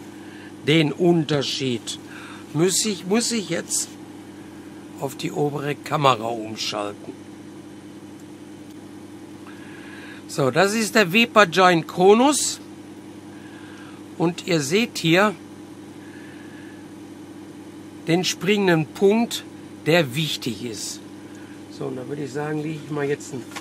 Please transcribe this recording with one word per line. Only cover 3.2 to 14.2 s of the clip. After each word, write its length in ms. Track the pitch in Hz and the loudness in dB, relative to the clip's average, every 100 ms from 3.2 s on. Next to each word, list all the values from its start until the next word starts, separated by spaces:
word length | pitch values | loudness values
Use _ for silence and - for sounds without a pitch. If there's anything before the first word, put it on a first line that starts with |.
| 226 | 2
ich 180 | 233 165 | 0 -2
jetzt 400 | 165 - - - - - - - - - - - - - - | -4 -2 -4 -4 -8 -16 -16 -16 -16 -16 -16 -16 -16 -14 -6
auf 160 | 139 - | -6 -4
die 160 | 151 | -4
obere 440 | 165 147 147 143 139 | 0 0 0 -4 -4
Kamera 520 | - 151 139 117 113 | -4 6 6 6 2
umschalten. 840 | 113 110 107 - 107 104 101 - - - - - - - - - - - - - - - - - - - - - - - - - - - - - - - - - | -4 -6 -6 -4 -2 -4 -6 -12 -14 -14 -16 -16 -16 -16 -16 -16 -16 -16 -16 -16 -18 -16 -16 -16 -16 -16 -16 -16 -16 -16 -16 -16 -16 -14 -14 -14 -14 -14 -14 -6
So, 240 | - 131 | 2 4
das 220 | 131 196 | 6 6
ist 220 | 220 208 233 | 4 4 4
der 180 | 190 | 6
Weber 320 | 208 233 220 196 | 6 6 8 6
Giant 420 | 156 185 170 - | 8 8 6 2
Konus. 720 | - 185 220 269 269 - - - - - - - - - - - - - - - - - | 6 8 10 8 4 0 -4 -10 -16 -16 -16 -16 -16 -16 -16 -16 -16 -16 -16 -16 -16 -10
Und 300 | - | 0